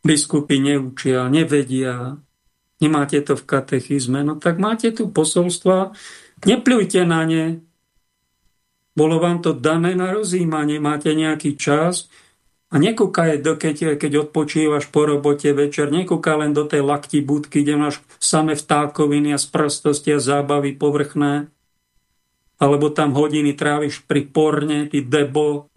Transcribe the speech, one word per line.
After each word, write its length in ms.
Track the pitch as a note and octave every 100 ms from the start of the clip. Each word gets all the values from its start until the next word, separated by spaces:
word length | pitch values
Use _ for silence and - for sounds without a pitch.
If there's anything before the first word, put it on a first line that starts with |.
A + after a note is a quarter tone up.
Biskupy 560 | D#3 D3+ - D3+ C#3+ C#3
neučia, 640 | C#3 C#3+ C3 B2+ C3+ B2+ B2+
nevedia, 880 | D3+ D3+ D3 C3 C3 C3 B2 B2 D3 _ _ _ _ _ _
nemáte 320 | D#3 D3+ C#3+ D3
to 80 | C#3+
v 160 | C3+ -
katechizme, 720 | C3+ C3+ C3 B2+ C#3+ B2 C3+
no 160 | C#3+ D3+
tak 240 | E3+ E3+
máte 320 | G#3 A3+ A3+
tu 160 | A3+ G#3
posolstva, 880 | - D#3 F3+ F3+ F3 F#3 F#3 F#3+ - - - - _
nepľujte 560 | - A#3+ B3 B3 F3+ F#3 F3
na 160 | E3
ne. 400 | D#3+ D#3+ E3 E3 _ _ _ _ _ _ _ _ _ _ _ _ _
Bolo 240 | - D#3 E3
vám 240 | F3 F3
to 160 | D#3+ C3+
dané 400 | C#3 E3 E3+ F#3
na 160 | F#3
rozjímanie, 640 | G#3 G3+ F3+ E3+ D#3 D3 D3+
máte 320 | D3 D3+ D#3+ D#3
nejaký 400 | D#3 D3+ D3+ C#3+
čas 560 | - D3 E3+ F3 - _ _ _ _ _ _
a 80 | C#3+
nekúkaj, 640 | F#3 A3+ G3 - D#3+ D3
do-, 160 | C#3+ D3+
keď, 400 | D#3+ D3 D#3+ D3
keď 320 | D3 D3 D3+
odpočívaš 640 | D#3+ D3 D#3+ D#3 D3 C#3+
po 160 | D3+ D3+
robote 400 | C#3+ C#3+ C#3+ D3 C#3+
večer, 320 | C#3+ C#3+ D3
nekúkaj 560 | D#3+ F#3 E3 D#3+ D3+
len 80 | D3+
do 160 | D3 D3
tej 160 | D3+
lakti 400 | C#3 D3 - D3+
budky, 400 | C3+ D3 D3 C#3+
kde 160 | C#3+ D3
máš 240 | D3 C#3+ _ -
samé 320 | - D#3+ D#3
vtákoviny 800 | D3 - D3 D3 D3 D3+ D3 D3
a 80 | C#3+
sprostosti 720 | - D3+ D3 D3 D3 C#3+ -
a 80 | D3
zábavy 560 | B2 C#3+ C#3 D3 C#3 C#3
povrchné, 720 | D3 D3 D3 D3 C#3+ C#3+ D3 _ _ _ _ _ _ _ _ _ _ _
alebo 320 | C#3 C#3+ D3+
tam 240 | D3 D3 C3+
hodiny 400 | D3+ D3+ D3 C#3+
tráviš 480 | D3 D3 D3 -
pri 240 | _ D3 C#3+
porne, 560 | - D#3 D3+ D3+ D3
ty 160 | D3 C#3+
debo. 720 | B2 D3 C#3+ D3 D3+ D3 C#3+